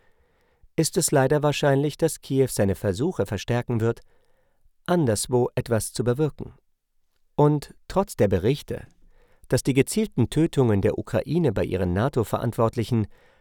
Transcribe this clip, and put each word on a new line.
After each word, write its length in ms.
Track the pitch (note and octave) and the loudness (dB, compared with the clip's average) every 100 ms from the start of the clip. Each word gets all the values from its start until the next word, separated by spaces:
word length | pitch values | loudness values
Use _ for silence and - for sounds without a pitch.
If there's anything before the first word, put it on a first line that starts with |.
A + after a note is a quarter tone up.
| _ _ _ _ _ _ _ - | _ _ _ _ _ _ _ -4
ist 200 | D#3 F3+ | -2 -2
es 140 | - | 0
leider 320 | C#3+ C3+ D3+ | 2 2 2
wahrscheinlich, 540 | D3 C3+ D3 C#3 D3 - | 0 0 2 2 0 -2
dass 240 | D#3+ - | -4 -4
Kiew 260 | - C3+ B2+ | -2 0 0
seine 260 | - G2 F#2 | 0 0 0
Versuche 500 | G#2 F#2 E3+ - G2 | -2 -2 -2 -4 -4
verstärken 560 | G2+ - A#2+ A#2+ A#2 | -4 -4 -4 -2 -2
wird, 200 | A2+ - - _ _ _ _ _ _ _ - | -2 -2 -8 _ _ _ _ _ _ _ -2
anderswo 640 | F3 C3 G2+ - B2 B2 - | 0 2 0 0 0 0 -2
etwas 360 | B2 A2 - | -2 -2 -2
zu 120 | - | -4
bewirken. 500 | A#2+ B2 D3+ - A#2+ - _ _ _ _ _ _ _ - | -2 0 -2 -4 -14 -18 _ _ _ _ _ _ _ 2
Und 380 | D3 D3 - - - | 4 2 -4 -16 -6
trotz 280 | F#3 G3+ - | -2 -2 0
der 140 | G#2 | 2
Berichte, 560 | F2+ G#2+ C#3+ - - - _ - _ _ _ - | 2 0 -2 -6 -12 -14 _ -20 _ _ _ -2
dass 160 | B2+ | -2
die 100 | - | 2
gezielten 560 | C3 - G#3+ A3 - A2+ | 2 2 0 -2 0 0
Tötungen 520 | D3 E3 C#3+ A#2+ G2+ | 0 0 2 2 2
der 160 | G2+ - | 2 -2
Ukraine 540 | - A#2 - E3+ D3+ | -4 -4 -2 0 0
bei 140 | G2+ F2 | 0 -2
ihren 260 | F2+ F#2 | -2 -2
nato-Verantwortlichen 1160 | F2+ C3+ B2 G#2 - A#2 - A2+ A#2+ G#2+ A2+ G2+ - _ _ | 0 0 -2 -2 -2 -4 0 0 0 -2 -2 -2 -8 _ _